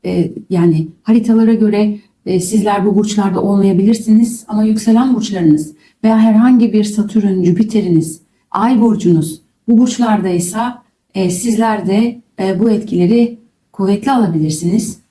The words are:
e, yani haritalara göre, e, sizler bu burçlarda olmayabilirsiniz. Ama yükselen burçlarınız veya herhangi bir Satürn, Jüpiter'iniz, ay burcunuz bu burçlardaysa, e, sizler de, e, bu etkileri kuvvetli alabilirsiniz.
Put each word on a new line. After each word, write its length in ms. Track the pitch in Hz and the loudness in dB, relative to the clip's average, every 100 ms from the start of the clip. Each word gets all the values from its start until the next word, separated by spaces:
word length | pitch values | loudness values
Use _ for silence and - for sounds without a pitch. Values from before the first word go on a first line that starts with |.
| 180 | -4
e, 260 | 180 165 - - | -4 -4 -6 -6
yani 380 | 180 170 160 160 _ | 0 2 0 -4 _
haritalara 500 | - 226 220 226 226 | 0 0 2 2 2
göre, 440 | 226 214 208 214 208 _ _ - | 2 0 0 -2 -4 _ _ -4
e, 140 | 185 | -4
sizler 460 | 185 220 208 202 202 | 0 -2 0 0 0
bu 100 | 196 | 0
burçlarda 480 | 214 208 196 180 | 0 -2 -2 -2
olmayabilirsiniz. 1000 | 196 202 196 180 202 220 226 214 233 - - | 0 0 2 2 2 0 2 2 2 -4 -6
Ama 160 | 214 | -2
yükselen 520 | 220 214 226 226 262 226 | 0 0 2 2 2 0
burçlarınız 580 | - 190 160 151 151 - _ _ | -2 0 2 2 -2 -12 _ _
veya 160 | 220 220 | 0 4
herhangi 540 | 220 214 247 247 220 | 4 4 4 4 4
bir 100 | 214 | 0
Satürn, 600 | 208 - 202 220 196 185 | 0 -2 -2 0 0 0
Jüpiter'iniz, 760 | 175 175 214 214 180 165 156 - _ _ _ | 0 0 0 0 0 0 -2 -10 _ _ _
ay 300 | - 226 247 | -4 0 2
burcunuz 600 | 233 190 175 160 156 - _ _ - | 2 0 2 0 0 -8 _ _ 0
bu 100 | 233 | 2
burçlardaysa, 1040 | 247 - 233 214 185 175 - 220 233 - _ _ _ 196 | 2 0 -2 0 -2 -4 -4 -6 -8 -10 _ _ _ -4
e, 140 | 180 | -4
sizler 580 | 180 240 214 226 214 175 | -2 -2 0 0 -2 -2
de, 340 | 202 233 233 _ - | 0 -2 -4 _ -8
e, 200 | 190 185 | -4 0
bu 100 | 226 | 0
etkileri 680 | 208 - 175 175 233 233 - _ _ _ | 0 -2 0 2 2 0 -4 _ _ _
kuvvetli 400 | - 190 202 269 | -6 -2 -2 0
alabilirsiniz. 880 | 262 202 165 156 - 170 220 - - _ | 0 0 0 -2 -2 -2 -2 -4 -10 _